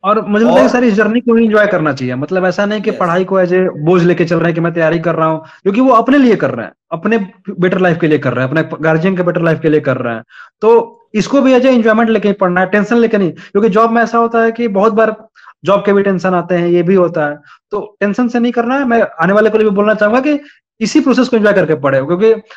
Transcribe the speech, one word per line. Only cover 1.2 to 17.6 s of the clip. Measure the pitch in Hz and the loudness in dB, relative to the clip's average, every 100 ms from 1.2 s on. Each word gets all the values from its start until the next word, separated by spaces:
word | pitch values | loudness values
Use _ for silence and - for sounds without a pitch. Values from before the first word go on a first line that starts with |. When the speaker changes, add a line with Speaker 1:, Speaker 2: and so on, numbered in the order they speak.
| 240 226 | 0 2
Speaker 1:
enjoy | 226 208 208 | 2 2 0
करना | 180 156 | 0 -2
चाहिए, | 131 127 123 | -4 -6 -6
मतलब | 147 185 185 | -4 -2 -2
ऐसा | 175 202 | -2 -4
नहीं | 214 | -4
कि | 208 | -4
Speaker 2:
यस। | - | -4
Speaker 1:
पढ़ाई | 208 170 | -2 -2
को | 190 190 | 0 0
as | 180 | 0
a | 185 185 147 | 0 0 -2
बोझ | 151 185 | 0 2
लेके | 170 175 165 | 2 2 0
चल | 170 | 0
रहे | 165 | -2
हैं | 170 | -2
कि | |
मैं | 170 | -4
तैयारी | 165 160 170 | -2 0 0
कर | 170 165 | -2 -2
रहा | 160 | -2
हूँ, | 160 - - | -2 -8 -8
क्योंकि | 190 202 | -4 0
वो | 262 | 2
अपने | 226 - 285 | 2 4 4
लिए | 254 180 | 4 2
कर | 151 | 0
रहे | 117 98 | -6 -10
हैं, | - _ | -14 _
अपने | 165 208 226 190 - - 185 | -8 -2 -2 -4 -12 -14 -4
better | 180 190 | -2 0
life | 180 165 | 0 0
के | 165 | 0
लिए | 151 | 0
कर | 131 | 0
रहे | 120 131 | -2 -2
हैं, | |
अपने | 151 156 160 | -2 -4 -4
गार्जियन | 156 160 185 185 | -2 0 0 -2
के | |
बेटर | 175 175 | -2 -2
लाइफ | 170 156 | 0 0
के | 160 | 0
लिए | 156 | 0
कर | 139 123 | 0 -4
रहे | 120 113 | -4 -8
हैं। | 113 - - _ | -12 -20 -20 _
तो | 214 233 226 - _ | 2 2 2 -8 _
इसको | 214 175 277 | -6 -2 0
भी | 262 | 2
as | 254 | 4
a | 262 | 4
enjoyment | 247 220 220 226 | 2 2 2 2
लेके | 220 202 | 0 -2
पढ़ना | 202 185 180 | 0 -2 0
है, | 185 | 0
tension | 208 208 240 | 0 0 0
लेके | 226 214 | 2 0
नहीं, | 175 | -2
क्योंकि | 156 - 202 226 | -4 -6 -2 0
job | 196 226 | 2 2
में | 226 | 0
ऐसा | 226 233 | 0 0
होता | 233 226 | 0 0
है | 226 | -2
कि | 226 240 | -2 -4
बहुत | 196 226 | 0 0
बार | 214 220 214 - _ - - 147 | 2 0 -2 -12 _ -20 -8 -2
job | 202 202 | 0 2
के | |
भी | 202 | 0
tension | 202 185 185 | 0 -2 -2
आते | 180 175 180 | -2 -2 -2
हैं, | 175 | 0
ये | 175 | 0
भी | 170 190 | 2 2
होता | 175 165 147 | 2 0 -4
है, | 151 - - | -6 -16 -20